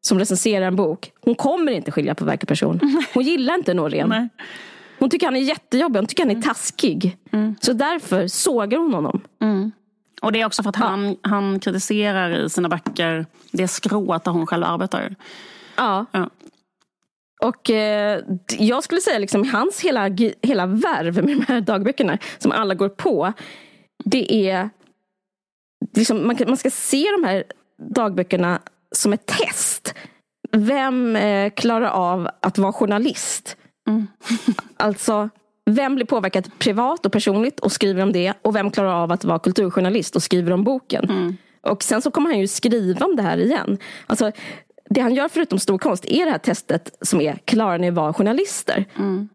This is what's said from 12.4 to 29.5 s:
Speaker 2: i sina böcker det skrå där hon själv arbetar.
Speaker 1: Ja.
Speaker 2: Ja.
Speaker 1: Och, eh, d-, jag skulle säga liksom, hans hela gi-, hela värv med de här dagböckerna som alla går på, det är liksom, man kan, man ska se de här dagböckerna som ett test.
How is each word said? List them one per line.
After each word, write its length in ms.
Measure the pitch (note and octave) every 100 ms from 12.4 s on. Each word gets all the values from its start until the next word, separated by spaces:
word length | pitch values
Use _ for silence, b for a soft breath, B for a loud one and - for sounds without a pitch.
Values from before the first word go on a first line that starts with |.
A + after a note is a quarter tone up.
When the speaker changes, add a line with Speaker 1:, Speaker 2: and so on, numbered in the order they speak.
Speaker 2:
i 60 | D3+
sina 180 | E3+ F3
böcker 580 | E3+ - - E3 D#3+ D#3+ b b
det 180 | D#3+ F#3
skrå 520 | - - G#3 F#3+ E3
där 80 | F3+
hon 140 | E3+ E3
själv 180 | F3
arbetar. 500 | E3+ E3+ F#3+ - - G3 B B B B B -
Speaker 1:
Ja. 300 | A#3+ G3 A#3
Speaker 2:
Ja. 180 | - - _ - _ _ _ _ _ _ _ _ _
Speaker 1:
Och, 280 | A#3 A#3+ -
eh, 480 | A3 G#3+ G#3 G#3 G3+ -
d-, 280 | F#3 _ A3
jag 260 | G#3+ B3+
skulle 160 | - E4+
säga 180 | F#4+ B3+
liksom, 300 | G3+ - C4
hans 320 | A3+ C#4+ G4
hela 280 | F#4 B3+ G3
gi-, 260 | F#3 A3+ -
hela 240 | A#3 A#3+ F#3
värv 580 | G#3+ F4+ D4 E3 F3
med 120 | F3+ C#4+
de 80 | -
här 80 | B3
dagböckerna 580 | G3 G3+ G3+ - G#3+ D3+ B B
som 140 | -
alla 220 | - G#3
går 140 | F#3+ G3
på, 440 | G3 G4 G#3 F3 A3+ B B B B B _
det 440 | - C4 - A3+ F#3+
är 200 | F#3 G3+ _ _ _ _ _ _ _ _ _ _ _ -
liksom, 320 | - A3+ A3 F#3+
man 100 | A#3+
kan, 120 | A3
man 80 | B3+
ska 140 | B3+
se 340 | - - C4+ E4+ G4+
de 40 |
här 200 | C#4+ F#3+ - - _ _
dagböckerna 840 | - - A3 F3+ F3+ F#3 F3 F3+ - _ _
som 200 | - A3
ett 140 | G3+ -
test. 680 | - -